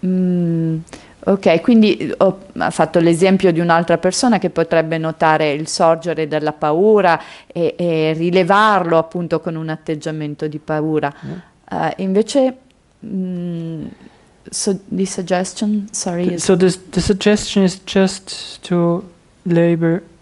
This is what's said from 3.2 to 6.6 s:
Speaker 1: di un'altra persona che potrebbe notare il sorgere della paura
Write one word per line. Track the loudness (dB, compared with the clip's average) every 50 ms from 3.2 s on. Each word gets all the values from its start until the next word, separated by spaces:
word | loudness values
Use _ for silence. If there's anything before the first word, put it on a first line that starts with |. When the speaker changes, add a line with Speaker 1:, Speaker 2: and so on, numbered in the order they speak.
| 4 4 4 4 4 2 2
Speaker 1:
di | 2
un'altra | 2 2 2 2 2 2 0 2
persona | 2 -2 0 0 0 2 2 2
che | 0 -2
potrebbe | -2 -2 -2 0 0 0 0 0 -2
notare | -4 -4 -6 -4 0 2 2 4 4 2 0 0
il | -2 -4
sorgere | -6 -2 2 2 2 2 2 0 -6 -4 -4 -4 -2
della | -2 -2 -2 -2 -4
paura | -2